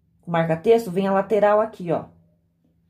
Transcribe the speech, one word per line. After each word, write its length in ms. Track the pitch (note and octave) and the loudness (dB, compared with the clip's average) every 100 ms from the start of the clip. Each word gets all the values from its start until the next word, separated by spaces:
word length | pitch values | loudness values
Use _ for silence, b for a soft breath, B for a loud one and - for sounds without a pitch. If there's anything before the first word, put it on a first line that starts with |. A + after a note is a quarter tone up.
| _ _ | _ _
Com 80 | F3 | -4
marca-texto, 600 | E3 E3 D#3+ A3+ A#3 A#3 | -2 0 0 2 2 0
vem 160 | F3+ F#3+ | -4 0
a 60 | |
lateral 480 | G3 G3 G#3 G#3 G#3 | 0 0 2 4 2
aqui, 320 | A3 - F3 | 0 -6 -6
ó. 140 | C#3+ - _ _ _ _ _ _ _ | -6 -6 _ _ _ _ _ _ _